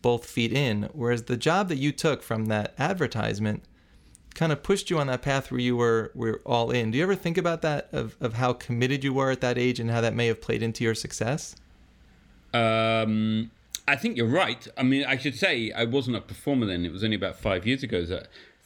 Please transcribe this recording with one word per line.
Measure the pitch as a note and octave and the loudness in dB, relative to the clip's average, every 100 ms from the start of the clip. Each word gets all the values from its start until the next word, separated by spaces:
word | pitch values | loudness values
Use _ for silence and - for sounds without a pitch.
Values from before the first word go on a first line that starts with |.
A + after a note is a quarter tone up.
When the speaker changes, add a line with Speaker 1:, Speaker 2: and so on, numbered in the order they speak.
Speaker 1:
both | B2 A#2+ - | 0 0 0
feet | - A#2 | 0 2
in. | C3 C#3 G#2 G#2 | 2 2 0 -4
Whereas | D#3 A#2+ A#2+ | -2 0 0
the | A2 A#2+ | -2 0
job | D3+ F3+ G3 | 2 2 0
that | C#3+ | 0
you | C#3+ | -2
took | C#3 D#3+ C3 | 0 0 0
from | - A2 A2 | -2 -2 0
that | G#2+ G#2 - | -2 -2 -2
advertisement | D3+ F#3 C3+ - A2 G2+ G#2+ G#2+ - _ _ - - - - - | -2 0 -2 0 -2 0 -2 -2 -8 _ _ -20 -20 -20 -12 -2
kind | E3 | 0
of | D3 | 0
pushed | - G3 - | 0 0 0
you | E3 | 0
on | C#3 | 0
that | B2+ | -2
path | C#3+ C3+ - | 0 -2 -2
where | B2 | -2
you | B2 A#2+ | 0 4
were, | A#2 A2+ A2 | 4 4 0
were | - A2+ G#2+ - | -4 -4 -2 0
all | A#2+ A#2 | 0 2
in. | B2 A2 | 0 0
Do | B2 | 2
you | F3+ | 2
ever | G3 | 0
think | F3 E3+ | 0 0
about | E3+ E3 | 0 0
that, | D#3+ C#3+ - | 0 -2 -4
of, | C#3+ A2+ - | -4 -6 -6
of | B2 | -4
how | A2+ B2 | 0 0
committed | B2 - A#2 B2+ C#3 | 0 -2 0 2 2
you | C#3 | 0
were | C3+ C3+ | 2 2
at | B2+ | 2
that | B2 B2 | 0 2
age | B2 B2 | 2 0
and | A2+ | 0
how | A#2 | 2
that | A2+ | 2
may | A2 A#2 | 2 0
have | A2 | 0
played | - A#2 | -2 -2
into | A2+ A2+ | -2 0
your | A2+ A2 | 0 0
success? | - - A2 D3+ - - - - - - - - - - - | -4 -4 -2 -4 -6 -16 -20 -20 -20 -20 -20 -20 -20 -20 -2
Speaker 2:
Um, | A#2+ A2+ A2 A2+ A2+ A2 A2 A2 A2 A2+ - _ - - | 2 4 4 4 2 2 2 2 0 -4 -10 _ -6 -2
I | C#3 | 0
think | - B2 | 0 0
you're | A#2 | 2
right. | D#3 C#3+ A#2+ - - | 2 2 -2 -8 0
I | |
mean, | B2+ C3+ C3+ | 2 2 2
I | C3 | -2
should | C#3+ A#2 | -2 0
say | F#3+ C3+ A2 | 0 0 -2
I | - A#2 | -2 0
wasn't | C3+ B2+ A2 | 0 0 -4
a | |
performer | - A2 - C3+ G#2+ | -8 -8 -2 0 2
then. | F2 F2 | 0 -4
It | |
was | F2+ | -2
only | A2 G#2 | -2 0
about | F#2 - | -2 -4
five | A2 F#2 G2+ | -2 0 0
years | C3+ | -2
ago | A2 F2+ E2+ | -2 -2 -2
that, | F2+ - - - _ | -6 -10 -20 -20 _